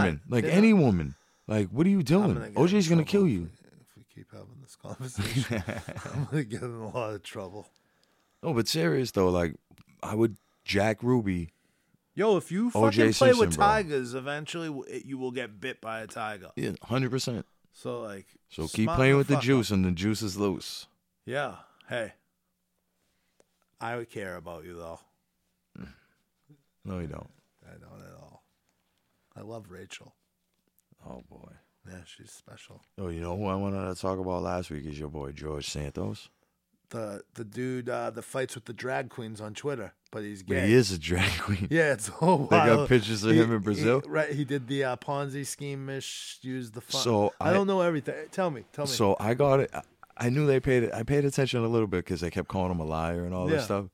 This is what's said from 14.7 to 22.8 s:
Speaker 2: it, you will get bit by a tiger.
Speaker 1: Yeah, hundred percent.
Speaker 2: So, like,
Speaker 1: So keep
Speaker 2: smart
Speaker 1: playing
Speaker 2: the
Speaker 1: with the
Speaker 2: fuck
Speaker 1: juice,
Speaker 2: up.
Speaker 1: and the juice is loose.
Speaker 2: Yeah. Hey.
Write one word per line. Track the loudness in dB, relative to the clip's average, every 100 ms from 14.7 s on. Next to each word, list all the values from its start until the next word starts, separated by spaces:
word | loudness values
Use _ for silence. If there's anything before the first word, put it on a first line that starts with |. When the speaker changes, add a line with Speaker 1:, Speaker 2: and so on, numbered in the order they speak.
| -8 -10
Speaker 2:
it, | -12 -10
you | -8
will | -6
get | -6 -10 -10
bit | -10 -10
by | -8 -8
a | -8
tiger. | -8 -8 -8 -12 -6
Speaker 1:
Yeah, | -6 -6
hundred | -4 -2 0
percent. | -2 -4 -6 -8 _ _
Speaker 2:
So, | _ -10 -10
like, | -10 -12 -16 _ _
Speaker 1:
So | -8 -6
keep | 0 0
Speaker 2:
smart | 4
Speaker 1:
playing | 6
Speaker 2:
the | 6
Speaker 1:
with | 4
the | 2
Speaker 2:
fuck |
Speaker 1:
juice, | 4 2 4
Speaker 2:
up. | 2
Speaker 1:
and | 2
the |
juice | 0 -2 -2
is | -4 -2
loose. | -2 -2 -8 -14 -16 _ _ _ -10
Speaker 2:
Yeah. | -6 -6 -10 -20 _ -8
Hey. | -6 -8 -12 _ _ _ _ _ _